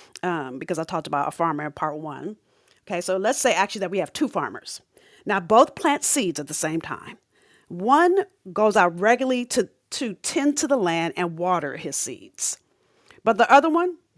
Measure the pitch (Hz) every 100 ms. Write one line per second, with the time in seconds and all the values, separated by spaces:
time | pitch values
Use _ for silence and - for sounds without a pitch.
0 | - - 180 165 131 131 - 160 - 175
1 | - 147 143 - 165 151 151 - 156 151
2 | 156 135 170 214 _ _ _ _ - 175
3 | 175 190 208 - - 175 202 214 185 190
4 | 156 - 277 185 127 - - - _ _
5 | _ _ - 196 170 220 277 - 320 285
6 | - 285 190 151 143 156 156 160 - 147
7 | - - _ _ _ _ - 175 208 285
8 | 349 381 - _ 190 175 214 202 175 170
9 | 208 240 262 247 247 - - _ _ -
10 | 233 185 - 330 285 285 277 269 175 165
11 | 165 - 175 165 175 175 147 147 147 135
12 | - 120 98 - - - _ _ _ _
13 | _ - - 220 233 269 320 320 370 339
14 | _